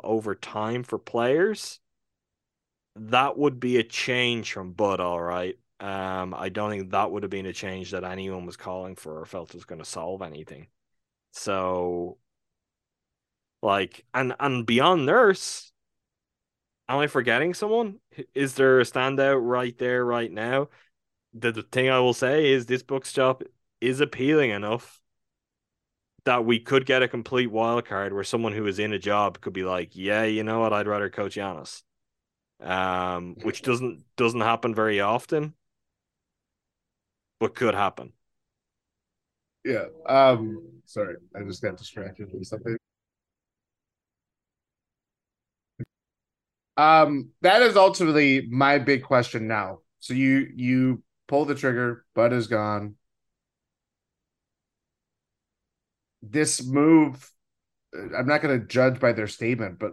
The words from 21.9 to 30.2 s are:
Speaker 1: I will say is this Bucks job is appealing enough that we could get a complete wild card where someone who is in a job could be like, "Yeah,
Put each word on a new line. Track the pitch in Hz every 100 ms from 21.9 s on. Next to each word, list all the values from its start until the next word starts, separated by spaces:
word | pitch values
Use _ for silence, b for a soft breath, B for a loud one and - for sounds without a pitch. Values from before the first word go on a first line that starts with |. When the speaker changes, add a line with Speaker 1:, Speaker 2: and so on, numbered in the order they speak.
Speaker 1:
I | 131
will | 127
say | 120 127 147 147
is | 135 117
this | 127
Bucks | - 139 -
job | - 131 131 - _ _ _
is | 120 131
appealing | 147 120 135 156 135
enough | 101 104 117 - _ _ _ _ _ _ _ _ _ _ _ _ _
that | - 123
we | 113 113
could | 113 135 131
get | 131
a | 123
complete | 123 110 127 123
wild | 107 113 120
card | 117 98 98
where | 98
someone | 95 117 113
who | 104 104
is | 95
in | 107
a | 101
job | 98 104 101 87
could | -
be | 95
like, | 92 90 87
"Yeah, | - 95 104